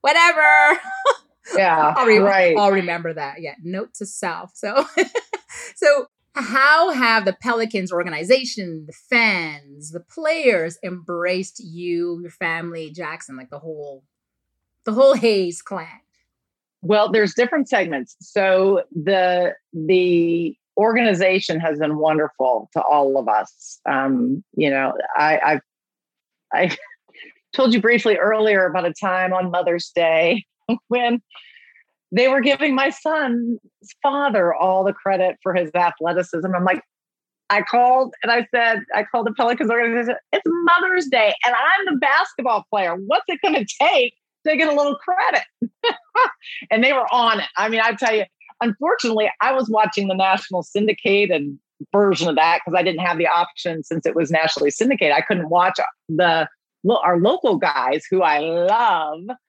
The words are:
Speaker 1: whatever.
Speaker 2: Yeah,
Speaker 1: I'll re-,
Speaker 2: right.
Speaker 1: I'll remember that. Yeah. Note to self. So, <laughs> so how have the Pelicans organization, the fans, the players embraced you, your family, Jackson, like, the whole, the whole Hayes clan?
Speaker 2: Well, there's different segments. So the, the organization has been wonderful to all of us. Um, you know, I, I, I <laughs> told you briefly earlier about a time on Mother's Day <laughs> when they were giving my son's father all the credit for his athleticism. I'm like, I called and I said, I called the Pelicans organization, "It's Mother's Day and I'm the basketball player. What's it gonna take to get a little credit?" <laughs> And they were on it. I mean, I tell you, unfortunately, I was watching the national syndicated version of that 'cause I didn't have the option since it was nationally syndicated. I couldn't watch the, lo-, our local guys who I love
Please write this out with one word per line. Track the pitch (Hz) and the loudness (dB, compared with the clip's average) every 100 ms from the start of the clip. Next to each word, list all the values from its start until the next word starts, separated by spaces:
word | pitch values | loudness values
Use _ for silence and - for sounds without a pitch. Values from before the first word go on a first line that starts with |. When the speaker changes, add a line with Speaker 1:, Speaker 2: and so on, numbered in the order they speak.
Speaker 1:
whatever. | 277 320 339 311 302 302 294 349 784 762 762 - _ _ - 392 | 2 4 4 4 4 6 4 2 -4 -4 -2 -2 _ _ -6 0
Speaker 2:
Yeah, | 190 160 151 156 | 2 2 2 2
Speaker 1:
I'll | 240 | 4
re-, | 214 | 4
Speaker 2:
right. | 196 196 180 165 | 4 4 4 4
Speaker 1:
I'll | 202 | 2
remember | 196 175 170 165 | 2 -2 -6 -8
that. | 160 151 175 | -10 -12 -12
Yeah. | 160 - | -16 -14
Note | 165 190 - - | -12 -10 -12 -14
to | 208 | -16
self. | - 185 170 185 - | -8 -8 -8 -14 -12
So, | 208 254 302 - 359 - - | -2 -2 -2 -2 -2 -2 -10
<laughs> | 415 _ - - - | -16 _ -20 -20 0
so | 311 285 - _ _ - | 2 2 0 _ _ -10
how | 214 262 269 320 359 | -2 2 4 4 4
have | 277 233 226 190 | 2 2 2 0
the | |
Pelicans | 185 247 233 226 214 185 | -4 -4 -2 -2 -4 -4
organization, | 175 175 156 175 262 254 - 180 160 151 | -4 -4 -6 0 0 0 -10 -10 -10 -16
the | |
fans, | - _ 240 226 185 160 147 143 143 151 | -20 _ 0 0 -2 -6 -12 -20 -20 -16
the | 170 | -16
players | - - 311 330 277 196 160 165 | -16 -6 -4 0 2 0 -2 -8
embraced | 190 180 170 175 175 185 190 - | -12 -12 -10 -6 -4 -4 -6 -14
you, | 175 165 175 170 175 170 | -18 -10 -6 -4 -4 -8
your | 175 | -12
family, | _ 175 165 170 165 156 | _ -8 -6 -10 -12 -14
Jackson, | 156 160 165 - 131 | -12 -12 -12 -16 -20
like, | 127 | -18
the | 143 | -18
whole, | 160 151 143 135 143 _ _ _ _ _ _ _ - | -14 -14 -14 -18 _ _ _ _ _ _ _ _ -6
the | |
whole | 220 269 | 4 4
Hayes | 269 226 202 180 170 | 4 2 0 -2 -6
clan? | - 190 165 - _ _ _ _ _ _ _ _ | -12 -14 -14 -20 _ _ _ _ _ _ _ _
Speaker 2:
Well, | 175 208 208 | 0 2 2
there's | 214 202 | 2 0
different | - 240 311 269 | 0 0 0 0
segments. | 233 175 139 123 _ | -2 -2 -4 -8 _
So | - 208 190 185 196 190 - | -6 -2 2 4 4 2 -2
the, | 170 156 190 185 180 180 - _ | -6 0 2 2 2 0 -4 _
the | 165 156 185 180 170 170 170 165 - _ - | -8 2 2 4 2 2 0 -4 -8 _ 0
organization | 214 226 233 180 185 190 - 165 | 2 2 2 2 2 0 -2 -4
has | 165 147 | -2 -2
been | 151 151 | -2 0
wonderful | 156 156 151 _ 131 117 - | 0 0 -2 _ -2 -2 -4
to | - | -4
all | - 147 139 135 | 0 2 2 0
of | 113 | 0
us. | 107 110 _ - - - | -2 -2 _ -20 -10 -4
Um, | 135 135 131 123 135 - - | -2 0 0 -2 -4 -6 -2
you | 151 | 0
know, | 135 135 - - - | 0 -2 -4 -4 0
I, | 151 156 143 151 _ _ _ _ _ _ _ _ _ | 0 2 2 0 _ _ _ _ _ _ _ _ _
I, | - 180 | -2 -2
I | - - - _ | -4 -14 -20 _
<laughs> | - - _ _ | -20 -20 _ _
told | - 262 | 0 2
you | 233 | 4
briefly | 226 240 233 196 | 2 2 2 2
earlier | 190 220 214 202 180 | 2 2 2 2 2
about | 180 180 | 0 -2
a | |
time | 202 196 185 185 | -4 -4 -2 0
on | 185 185 | -2 -2
Mother's | 175 180 170 - | -2 -2 -2 -4
Day | - 165 160 170 214 - _ - | 0 2 2 2 0 -6 _ -6
<laughs> | 233 _ | -6 _
when | 247 240 240 _ - - - _ _ _ _ _ | -2 0 -2 _ -20 -20 -20 _ _ _ _ _
they | 185 262 | 2 2
were | 269 | 4
giving | 254 277 302 262 | 2 2 0 0
my | 277 | -2
son's | - 311 311 277 240 233 226 _ _ 202 - | -2 -4 -2 -2 -2 -4 -6 _ _ -20 -4
father | - 277 285 214 175 | -2 0 0 2 0
all | - 185 185 | 0 0 2
the | 190 | 0
credit | 196 196 190 185 180 | -2 -2 0 0 -2
for | 190 | -4
his | 180 165 175 | -2 -2 0
athleticism. | 175 170 160 170 175 170 185 | 0 0 -4 -2 -4 -4 -4
I'm | 180 185 | -2 0
like, | 185 - _ _ _ _ _ _ | 0 -4 _ _ _ _ _ _
I | 208 | -2
called | 208 240 247 254 262 - | 2 2 4 4 0 -4
and | 220 | 0
I | 233 233 | 0 0
said, | 247 233 226 - 208 | 0 0 0 -2 -4
I | |
called | 208 240 226 | -2 -2 -4
the | |
Pelicans | 220 233 240 220 | 0 0 0 0
organization, | 233 233 233 233 - _ | 0 0 0 -2 -6 _
"It's | 403 349 | -2 -2
Mother's | 339 339 349 370 359 285 | 0 2 2 2 0 0
Day | 254 214 - 240 | 2 2 2 0
and | 240 | 0
I'm | 294 392 381 | 2 2 0
the | 285 | 0
basketball | 277 294 381 - 247 214 - | 2 2 0 -4 -2 -2 -2
player. | 208 180 180 | -2 -2 -4
What's | 196 330 - | -2 -2 -2
it | 330 | -2
gonna | 392 302 202 - | 0 0 -4 0
take | 302 359 240 _ _ _ 302 | 2 4 0 _ _ _ -2
to | 311 | 0
get | 320 | 0
a | 285 | 0
little | 285 277 | 0 -2
credit?" | - 359 - - - _ 233 _ | -4 -2 0 -2 -4 _ -10 _
<laughs> | 466 - _ 466 508 - - - - | -4 -4 _ 0 0 -2 -18 -18 -4
And | 220 | 0
they | 254 | 2
were | 277 233 | 2 0
on | 247 226 208 | 2 2 0
it. | 143 - | -4 -4
I | 214 | -2
mean, | 226 | 0
I | 226 | -2
tell | 220 240 220 | 0 -2 0
you, | 190 _ _ - | -4 _ _ -4
unfortunately, | 233 202 302 466 240 214 214 - | -4 -2 -2 0 0 0 0 0
I | 233 | 0
was | 269 220 | 0 0
watching | 214 214 - 196 | 2 0 0 -2
the | 185 | 0
national | 190 190 - 185 | 2 0 -2 -8
syndicated | 160 202 214 214 214 202 202 165 143 143 _ _ 143 | -4 -2 -2 0 0 2 2 0 -4 -10 _ _ -2
version | 202 202 180 170 | 2 2 2 0
of | 147 | 2
that | 160 165 | 2 2
'cause | - 180 | 0 -2
I | |
didn't | 175 180 180 | 0 -2 -4
have | 165 | 0
the | 170 | 0
option | 170 170 - 175 160 | 0 -2 -6 -8 -8
since | - 165 165 | -6 -4 -2
it | 156 | -2
was | 147 | 0
nationally | 165 160 143 147 | 2 0 0 -2
syndicated. | - 240 269 165 147 | 0 0 2 2 0
I | |
couldn't | - 180 156 | 0 -4 0
watch | 175 185 180 - - - | 2 2 0 -6 -8 -8
the, | 160 180 160 151 _ _ _ | 0 2 2 -2 _ _ _
lo-, | 185 226 | 0 0
our | 175 175 | 2 2
local | 196 359 247 233 | 2 2 0 0
guys | 170 143 127 151 - | 0 -2 -2 -4 -2
who | 190 | 0
I | 170 151 | 2 0
love | 160 165 180 220 240 175 156 160 196 247 | -2 -2 0 2 2 0 -4 -8 -12 -16